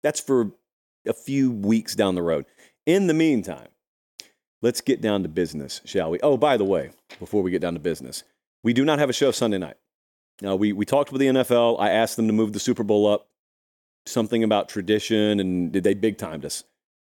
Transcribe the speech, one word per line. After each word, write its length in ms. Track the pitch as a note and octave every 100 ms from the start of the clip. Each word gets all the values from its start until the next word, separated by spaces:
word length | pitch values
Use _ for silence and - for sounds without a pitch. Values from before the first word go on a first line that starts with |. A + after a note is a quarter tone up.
that's 160 | D3+ D3+
for 340 | - B2+ G#2 - _ _ _ _ -
a 60 |
few 380 | - - C#3 C3
weeks 420 | A2 G2 A2+ -
down 200 | G2+ G2
the 80 | F#2
road. 240 | E2+ D#2 - _ - _ -
In 200 | F#3+ F#3
the 60 |
meantime, 560 | D#3 D#3+ B2 F#2 C#2 G1+ _ _ _ _ - - _ _ -
let's 180 | A#2 A#2+
get 220 | - B2
down 220 | A2 G2+
to 40 | E2+
business, 540 | E2 E2 D#2 C#2 -
shall 240 | - F#2+ E2
we? 100 | E2+
Oh, 180 | D3 C3
by 180 | D3 B2
the 80 |
way, 240 | G2 F2 C#2 - - -
before 240 | F2 G2+
we 80 | F#2
get 100 | F2
down 140 | F2
to 60 | E2+
business, 440 | E2 E2 B1+ - - _ _ _
we 100 | A2+
do 100 | A#2+
not 160 | D3 D3
have 120 | C#3
a 20 |
show 180 | - C#3
Sunday 280 | - A#2 F#2+
night. 180 | D2+ - _ _ _ _ _ -
Now, 160 | G2 F#2+
we, 160 | G#2
we 140 | G2 G#2
talked 260 | C#3 C#3+
with 80 | C3+
the 80 | C3+
N 80 | C3
F 140 | B2
L. 260 | A#2+ A#2 -
I 120 | G#2
asked 260 | G#2 A2+ -
them 120 | A2
to 40 |
move 220 | G#2+ G#2+
the 60 | G#2
Super 220 | - A#2+
Bowl 240 | G#2+ G#2 G#2
up. 220 | G#2 _ _ _ _ _ _ _ _ -
Something 380 | B2 G#2+ A#2
about 240 | A2 G#2 -
tradition, 720 | G#2+ F2+ G#2+ - G#2+ G#2+ G#2
and 320 | F#2 F2+ E2+
they 220 | G2 F2+
big-timed 500 | G3+ A2 G2 F2+ D#2
us. 180 | - - - _ _ _